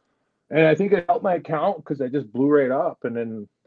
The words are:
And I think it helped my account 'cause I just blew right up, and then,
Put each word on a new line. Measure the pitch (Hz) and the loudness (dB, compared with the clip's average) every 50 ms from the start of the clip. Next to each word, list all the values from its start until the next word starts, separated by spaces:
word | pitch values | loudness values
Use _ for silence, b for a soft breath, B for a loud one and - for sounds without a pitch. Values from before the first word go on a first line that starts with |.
| _ _ _ _ _ _ _ _ _ _ | _ _ _ _ _ _ _ _ _ _
And | 143 156 160 | 0 2 4
I | 156 156 | 4 4
think | 156 196 202 202 | 2 2 0 0
it | 180 175 - | 0 2 0
helped | 233 240 - | 0 0 2
my | 196 175 | 0 -2
account | 160 - 151 160 147 160 196 190 156 - | -2 -4 -4 -4 -2 -2 -2 -2 -4 -6
'cause | - 151 139 | -8 -6 -6
I | 135 123 | -4 -4
just | 131 147 120 104 104 | -4 -4 -6 -4 -2
blew | 120 135 143 | 0 2 4
right | 147 147 139 123 | 4 4 4 2
up, | 127 143 175 160 - - - | 0 -2 -2 -4 -6 -6 -8
and | 120 117 | -6 -6
then, | 117 117 113 110 110 104 - _ _ _ | -6 -6 -6 -8 -10 -12 -16 _ _ _